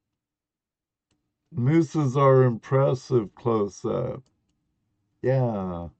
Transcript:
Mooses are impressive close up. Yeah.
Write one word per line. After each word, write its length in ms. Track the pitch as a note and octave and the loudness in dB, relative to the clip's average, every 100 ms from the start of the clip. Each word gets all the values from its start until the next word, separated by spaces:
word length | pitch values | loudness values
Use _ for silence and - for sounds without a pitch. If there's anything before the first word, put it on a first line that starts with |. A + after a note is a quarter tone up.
| _ _ _ _ _ _ _ _ _ _ _ _ _ _ _ | _ _ _ _ _ _ _ _ _ _ _ _ _ _ _
Mooses 640 | - B2 E3 D3+ D#3+ C#3 C3+ | -4 0 2 2 0 -2 2
are 260 | C#3 C3+ | 4 6
impressive 920 | B2+ A2 - C3+ C#3 B2+ - B2+ G2 _ | 4 0 -2 0 0 -2 -2 -2 -2 _
close 500 | A#2+ A2+ G2+ - A2 | -4 -2 -2 -6 -6
up. 360 | F#2+ F2+ B2+ - _ _ _ _ _ _ _ _ _ | -6 -6 -10 -16 _ _ _ _ _ _ _ _ _
Yeah. 680 | B2+ C3 B2 G#2+ F#2 F2 E2+ - | -2 0 0 -4 -6 -8 -12 -16